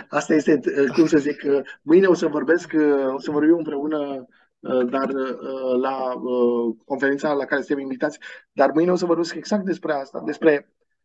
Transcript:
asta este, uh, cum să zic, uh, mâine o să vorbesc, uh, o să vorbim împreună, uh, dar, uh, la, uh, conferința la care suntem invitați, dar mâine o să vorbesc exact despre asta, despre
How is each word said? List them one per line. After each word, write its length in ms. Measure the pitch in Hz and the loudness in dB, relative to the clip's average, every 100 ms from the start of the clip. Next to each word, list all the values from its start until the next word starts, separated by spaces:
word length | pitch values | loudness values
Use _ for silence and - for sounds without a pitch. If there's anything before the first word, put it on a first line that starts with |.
| - | -6
asta 240 | 147 - | -4 0
este, 260 | 156 139 143 170 139 | 2 4 2 2 0
uh, 100 | 139 | 0
cum 120 | 151 156 | 2 4
să 120 | 147 | 4
zic, 260 | 139 143 147 | 0 -4 -2
uh, 140 | 139 - - | -2 -2 -8
mâine 260 | 139 175 190 | 4 4 6
o 60 | |
să 140 | 165 160 | 4 0
vorbesc, 440 | 147 135 170 160 | -2 0 0 0
uh, 400 | 160 151 139 131 | 2 2 2 0
o 60 | 131 | -4
să 120 | 139 | -4
vorbim 240 | 147 151 170 | 2 4 4
împreună, 720 | 151 139 151 151 143 135 127 _ _ _ | 2 -6 -4 -4 -4 -8 -12 _ _ _
uh, 260 | - 127 123 | -4 -2 0
dar, 200 | 135 131 | -2 -4
uh, 720 | 135 131 120 135 135 131 127 | -4 -6 -8 -10 -6 -2 0
la, 320 | 131 131 127 | 0 -2 -6
uh, 640 | 127 123 123 120 120 117 110 - | -6 -4 2 2 2 -2 -4 -6
conferința 480 | 135 135 139 156 | -2 0 0 -2
la 120 | 143 131 | -2 -2
care 160 | 143 | -4
suntem 220 | - 143 | -2 -4
invitați, 360 | 135 127 151 - - - _ | -4 -4 -4 -6 -16 -20 _
dar 200 | - 135 | 0 2
mâine 200 | 147 175 | 4 2
o 40 | 180 | 2
să 100 | 175 | 0
vorbesc 300 | 165 170 165 | 0 -2 -6
exact 300 | - 214 185 | -4 -2 -2
despre 280 | 165 156 | -4 -4
asta, 280 | 143 139 - | -6 -6 -10
despre 520 | 156 147 160 143 - _ _ _ | -8 0 2 2 -2 _ _ _